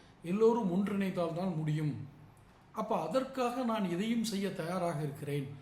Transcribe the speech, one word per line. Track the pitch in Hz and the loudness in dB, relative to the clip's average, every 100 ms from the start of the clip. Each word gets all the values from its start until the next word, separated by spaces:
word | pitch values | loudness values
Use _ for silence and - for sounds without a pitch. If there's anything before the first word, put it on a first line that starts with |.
| - - | -20 -12
எல்லோரும் | 165 196 226 233 196 | -2 4 6 6 2
ஒன்றிணைத்தால் | 175 202 196 190 185 170 | 2 2 2 0 0 -2
தான் | 160 190 160 | 0 -2 0
முடியும். | 156 151 151 113 - - - - - - - | 0 0 0 -2 -8 -16 -20 -20 -20 -20 -16
அப்ப | - - 202 | -8 -2 -2
அதற்காக | 160 262 254 - 240 254 | 2 0 0 -2 -2 0
நான் | 240 220 190 | 0 0 0
எதையும் | 170 226 233 | 0 0 0
செய்ய | 220 196 196 | 0 -2 -2
தயாராக | 190 165 185 170 151 | -4 -4 0 0 -2
இருக்கிறேன். | 151 - 143 143 139 - | -4 -6 -4 -4 -4 -8